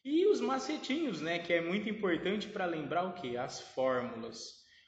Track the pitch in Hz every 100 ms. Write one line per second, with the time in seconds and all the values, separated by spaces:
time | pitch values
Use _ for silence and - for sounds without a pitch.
0 | 262 311 403 311 240 269 262 302 - 277
1 | 311 165 156 170 175 170 170 196 208 208
2 | 196 160 175 208 190 208 180 160 139 156
3 | 185 185 135 120 139 - - - 131 127
4 | 123 113 113 - - - - -